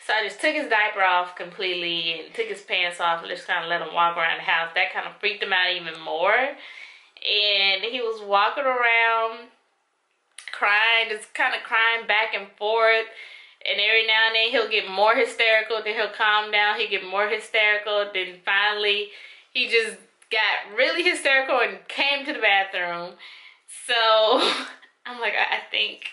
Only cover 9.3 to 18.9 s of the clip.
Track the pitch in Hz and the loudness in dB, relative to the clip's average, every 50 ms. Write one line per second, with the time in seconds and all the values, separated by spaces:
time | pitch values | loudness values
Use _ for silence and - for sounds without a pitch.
9.3 | 226 240 240 247 _ _ _ _ _ _ _ _ _ _ _ _ _ _ _ _ | -4 -8 -16 -20 _ _ _ _ _ _ _ _ _ _ _ _ _ _ _ _
10.3 | _ - - - - - - 208 208 208 220 226 233 226 226 220 214 214 - - | _ -20 -16 -14 -6 -2 0 2 4 4 4 4 4 2 2 0 -4 -8 -8 -14
11.3 | _ - 294 254 226 220 - - 240 226 226 226 226 226 220 - 208 214 226 220 | _ -2 -2 0 0 -4 -6 0 2 2 4 4 2 0 0 0 0 2 2 0
12.3 | - 202 196 196 - _ 208 208 220 226 226 220 226 226 220 - - - - - | -4 -6 -8 -8 -12 _ -2 0 2 4 6 6 4 4 0 -4 -10 -18 -18 -20
13.3 | - - - - _ _ - - 202 202 202 214 220 226 226 226 220 220 226 226 | -20 -20 -20 -20 _ _ -6 -4 0 0 2 4 4 4 4 4 4 4 4 4
14.3 | 226 226 226 226 247 247 220 214 220 208 190 196 190 190 202 214 233 262 233 247 | 2 2 0 2 2 0 0 2 0 -2 -2 -2 0 2 4 4 4 4 2 0
15.3 | - - 233 226 220 220 220 - 233 220 214 214 220 226 214 208 - - 226 214 | 0 0 2 4 4 4 2 0 -4 -4 -2 -4 -2 -2 -4 -4 -2 0 2 4
16.3 | 208 214 214 214 214 208 208 208 214 226 220 202 202 190 185 185 190 196 208 208 | 4 2 0 2 0 2 2 2 2 0 -2 -2 -2 -6 -4 -4 -2 -2 0 0
17.3 | 226 214 220 - - 226 214 214 208 208 208 220 208 208 202 202 202 190 180 180 | -2 -4 -6 -2 0 2 2 2 2 0 -2 -2 -2 -2 -2 -2 -4 -6 -6 -6
18.3 | 180 175 _ - 196 196 202 208 208 208 208 208 | -10 -10 _ -2 0 2 2 2 0 0 0 0